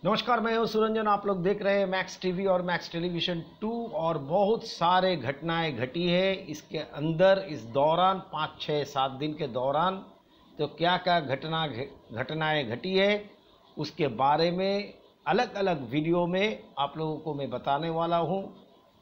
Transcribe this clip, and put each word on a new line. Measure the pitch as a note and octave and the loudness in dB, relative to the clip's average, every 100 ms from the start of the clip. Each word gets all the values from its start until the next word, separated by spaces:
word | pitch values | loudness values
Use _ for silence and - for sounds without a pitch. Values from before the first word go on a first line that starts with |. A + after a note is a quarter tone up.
नमस्कार, | E3 G#3+ - A#3+ | 0 0 2 0
मैं | A3 A3+ | 2 0
हूं | A3 | 2
सुरंजन। | G#3+ A3 A3 G#3+ | 2 2 2 2
आप | G3+ G#3 | 2 2
लोग | F#3+ | 0
देख | F3 G#3 | 0 2
रहे | G3 G3+ | 2 2
हैं | G3 | 2
मैक्स | F#3 F3+ - | 0 -2 -4
टीवी | F#3 F3+ G3 | -4 -2 2
और | F3+ | 2
मैक्स | F3+ E3+ - | 2 -2 -4
टेलीविजन | E3+ F3 E3+ E3 F3 - - | -4 -2 -2 -2 -4 -6 -8
टू। | G#3+ A#3 A#3 | -6 -4 -4
और | D3+ E3 D#3 | -2 -2 -2
बहुत | C3+ F3+ G3+ A3+ | 0 2 4 2
सारे | - - E3+ F#3 F#3 F3 | -2 0 4 4 4 0
घटनाएं | A#2+ C3+ E3 E3 D#3+ B2 | -2 -4 -2 -2 -2 -2
घटी | B2+ E3+ F3 | -4 -2 2
है | F3 F#3+ | 2 2
इसके | F#3 C#3+ D3+ - D#3 | -2 -6 -14 -8 -8
अंदर, | - D3+ D#3 D#3+ F#3+ F#3+ E3 | -8 -4 -2 6 6 6 2
इस | D3 | -10
दौरान, | A2+ A#2 D3 E3 F#3 F#3+ | -4 2 4 4 4 2
पाँच, | - D3+ D#3 - | -4 -6 -6 -6
छः, | - D3+ | -2 -2
सात | C#3 C#3 C3+ | -2 -2 -2
दिन | B2+ D3+ | -2 -6
के | D3+ D3 | -4 -4
दौरान। | A#2+ C3 D3 F3+ F#3+ - - _ _ _ - | -2 0 2 0 -2 -10 -20 _ _ _ -6
तो | D3 | -6
क्या-क्या | - E3+ F3+ F3+ F3 | 0 2 2 4 2
घटना | C#3 C3+ D#3 D#3+ D#3+ | 2 -4 -2 -4 -4
घ-, | A2+ C3+ - - | -4 -8 -12 -14
घटनाएं | A2 B2+ D#3 D#3 D3+ B2 | -8 -4 -2 0 0 0
घटी | A#2+ F#3 | -4 0
है, | F#3+ G3 G#3 G#3 - _ _ _ - | 2 4 2 -4 -20 _ _ _ -8
उसके | D3 - D3 | -8 -2 -2
बारे | A2 C3+ D3+ E3+ | 2 2 4 2
में | F3 F#3+ G3+ G3+ - - _ D3 | 2 0 0 -4 -14 -20 _ 0
अलग-अलग | F#3 B3 G3+ F#3+ D#3+ A#2+ | 0 0 0 0 0 -2
वीडियो | C#3 D#3 F3 F3 | -2 2 2 2
में | F3+ G#3+ A3 - - | 0 0 -2 -12 -4
आप | C#3+ D#3 | -4 -2
लोगों | D#3 D3+ | -6 -4
को | D#3+ | -6
मैं | C#3+ C3+ | -6 -6
बताने | B2 C#3+ C#3+ E3 | -4 -2 -2 0
वाला | E3 E3+ E3+ | -2 0 0
हूं। | D#3 F#3+ G3 - - _ _ _ | 0 -2 -6 -14 -20 _ _ _